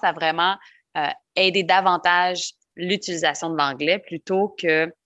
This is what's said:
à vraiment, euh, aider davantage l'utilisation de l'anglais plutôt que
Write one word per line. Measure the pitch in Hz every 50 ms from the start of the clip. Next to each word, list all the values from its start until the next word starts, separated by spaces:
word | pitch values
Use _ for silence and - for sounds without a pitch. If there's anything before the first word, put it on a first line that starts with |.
| -
à | 185
vraiment, | 160 165 160 160 160 165 170 185 196 196 - - - _ _ _ -
euh, | 160 151 143 - - _ _ -
aider | 180 190 190 180 196 185
davantage | 165 185 190 185 190 180 170 - 180 175 175 180 180 185 175 - - - _ _ _ _
l'utilisation | - 175 180 202 202 - - 180 165 165 156 143 - 175 165
de | 165
l'anglais | 156 143 139 135 127 147 151 180 208
plutôt | - - 170 160 - - 190 190 196 202 196 -
que | - 170 156 156 160 165 165 _ _